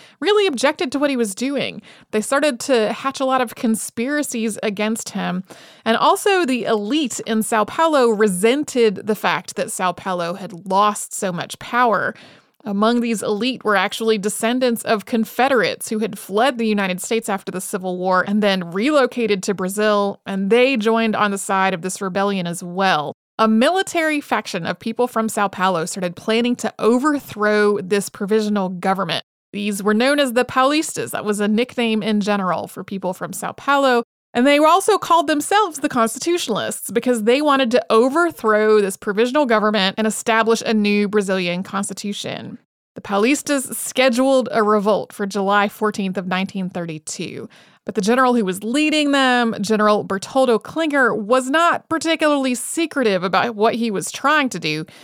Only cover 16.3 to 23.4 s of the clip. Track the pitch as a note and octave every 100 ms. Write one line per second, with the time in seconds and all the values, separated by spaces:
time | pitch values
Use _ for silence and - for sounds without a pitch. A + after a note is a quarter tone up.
16.3 | G3 C4 B3 A3 G#3 F#3+ F3+ - A3+ A3+
17.3 | G3+ - F#3 - G3+ F#3 F3+ F#3 F#3 F#3
18.3 | G#3 G#3 F#3+ E3+ F#3 B3 D4+ B3 - A3
19.3 | G3+ G3+ F#3+ F#3 G3+ G#3+ G#3 G3+ - -
20.3 | G3 G3 A#3 C4 C4+ G#3+ A3+ A3+ G#3+ G#3
21.3 | G3 - F#3+ F#3 F#3 F#3 - G3 F#3 G3+
22.3 | G3 E3+ E3+ F3+ F3 F#3+ D#3 D3 - _
23.3 | -